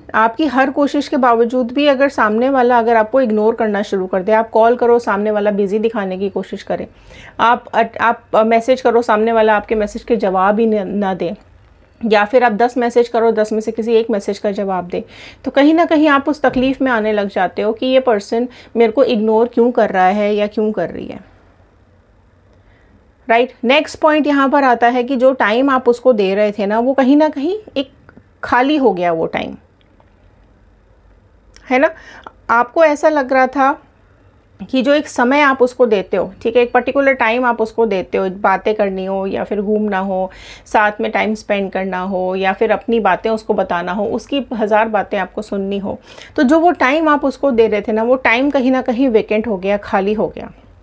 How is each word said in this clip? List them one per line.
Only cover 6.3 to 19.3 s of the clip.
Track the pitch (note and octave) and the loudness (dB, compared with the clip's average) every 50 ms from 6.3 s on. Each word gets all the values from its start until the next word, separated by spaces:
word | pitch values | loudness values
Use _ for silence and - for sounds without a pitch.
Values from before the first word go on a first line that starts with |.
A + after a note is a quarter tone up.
| F#3+ G#3+ G3 - - F#3+ - | -6 -6 -8 -8 -10 -12 -8
करे, | - F3+ F#3 F#3+ G#3+ - - - - - - - - - - | -8 -8 -8 -8 -10 -16 -20 -20 -20 -20 -20 -20 -16 -6 -2
आप | - A3+ B3 A#3+ - - - | 0 2 2 0 -2 -2 -2
अट-, | G#3+ A#3 A3+ - - | -2 -2 -2 -2 -2
आप, | - A3+ A#3 - - _ - | -2 -2 -2 -2 -4 _ 0
अ, | G#3+ A3 | 2 2
मैसेज | A3 A#3 A3+ A#3 - B3+ B3 | 2 2 2 2 0 0 0
करो, | - B3 A3+ - | 0 2 2 2
सामने | - - A3 G#3 A3 A3+ | 2 0 0 0 0 2
वाला | A#3 A3+ G#3+ G#3+ G#3+ | 2 2 2 2 2
आपके | G#3 G#3 - A3+ | 0 0 -2 -2
मैसेज | G#3+ G#3 G3+ - A#3+ - | -2 -2 -4 -6 -8 -4
के | - A#3+ | -4 -2
जवाब | G#3 G#3+ G3 F#3 F#3+ F#3 G3 G#3 G#3 | 0 0 0 0 2 2 2 2 2
ही | A3+ | 2
न, | A3+ G#3+ G#3+ F#3+ F#3 | 0 0 -2 -2 -4
ना | - G3+ G3+ F#3+ F#3+ | -4 -4 -2 -2 -4
दे, | E3+ F3 E3 G3+ - - _ - - _ _ _ _ _ _ _ - - | -4 -6 -6 -8 -10 -14 _ -20 -20 _ _ _ _ _ _ _ -8 -2
या | A3+ G#3+ G#3 G#3 | 0 2 2 2
फिर | G#3 - B3 B3 | 2 2 4 4
आप | A#3+ | 4
दस | G#3+ F#3+ A#3 B3 - C4+ | 4 2 0 0 0 0
मैसेज | A#3 A#3+ A#3+ B3 A#3 A#3 | -2 2 2 2 2 2
करो, | - A#3 A3+ A#3 | 2 0 2 2
दस | A3 G#3 G#3+ G#3+ A3 | 2 2 0 -2 -2
में | G#3+ | -4
से | A3 A#3 | -4 -4
किसी | A3 - A3 A3+ A#3 | -6 -4 -2 0 2
एक | A3 A3+ A3+ | 2 2 0
मैसेज | A3+ G3 G#3 - G3+ - | -2 -4 -4 -4 -6 -4
का | - G#3 | -4 -4
जवाब | G3 G#3 G3+ G3 F#3+ F3+ F3 F3 | -4 -4 -4 -4 -4 -4 -6 -6
दे, | D#3+ - - - - - - - - - - | -8 -8 -8 -10 -14 -20 -20 -20 -20 -14 -10
तो | - | -2
कहीं | - C4 C#4+ D4 D#4+ | 2 4 4 4 4
ना | E4 E4+ | 4 2
कहीं | - E4 D4 D4+ D#4 | 2 2 4 4 4
आप | C#4+ C#4 C4+ D#4 | 4 2 2 -2
उस | C#4+ - | -2 0
तकलीफ़ | - C4 B3 C4 B3 C4 C4+ - C4+ | 0 0 0 0 0 0 0 0 0
में | C4 | 0
आने | B3 A3 G#3 G#3+ G#3+ | 0 0 0 0 0
लग | G#3 G3+ G3+ | -2 -2 -2
जाते | - G3+ F#3 F3+ - - | -2 -2 -2 -2 -2 -2
हो | G3+ G#3 A3 | -2 -2 -2
कि | - B3+ | -2 -2
ये | C4 C4 C4 | 0 2 2
पर्सन | C4 B3+ A3+ G3+ G3+ - A#3 A3+ B3 B3+ - - - - - A3+ | 2 2 0 0 -2 -4 -4 -4 -4 -4 -8 -14 -18 -6 0 2
मेरे | A#3 A3 | 2 2
को | A3 C#4+ C4 | 2 2 2
इग्नोर | - B3 G#3 G#3+ A3 | 2 2 0 0 0